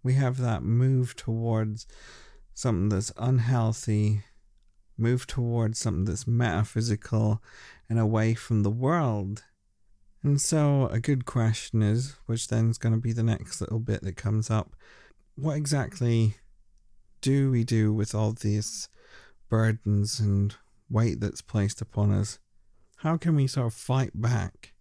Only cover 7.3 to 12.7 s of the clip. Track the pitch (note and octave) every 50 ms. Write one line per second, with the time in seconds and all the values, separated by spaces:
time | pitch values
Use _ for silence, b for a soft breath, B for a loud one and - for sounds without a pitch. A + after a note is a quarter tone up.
7.3 | A2 A2 B B B B B B B B B _ A2+ A2+ A2 G#2+ A2+ A2 A2 A2
8.3 | A2+ A2+ - - A#2 G#2+ G2+ G2+ G#2+ A#2+ B2+ C3+ E3 E3+ D3+ B2+ A2 G#2 F#2+ G2
9.3 | G#2 - - _ _ _ _ _ _ _ _ _ _ _ _ _ _ _ - C#3+
10.3 | C#3+ C#3+ - - E3 D#3 D3 D3 C#3+ C#3 C3 - - A2+ A#2 - C#3+ C3 B2 -
11.3 | - B2 A2+ A2 A2 - - - - A2 G#2+ G#2 A2 A#2 B2+ C#3 C#3+ - - -
12.3 | A2+ A2+ - - A#2 A2+ A2+ A2+